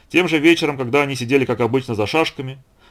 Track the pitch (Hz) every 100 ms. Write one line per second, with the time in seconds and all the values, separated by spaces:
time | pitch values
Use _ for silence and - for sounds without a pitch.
0 | _ 165 175 160 160 165 156 139 120 143
1 | 139 127 120 139 127 117 113 131 131 104
2 | 104 160 160 - 131 135 _ _ _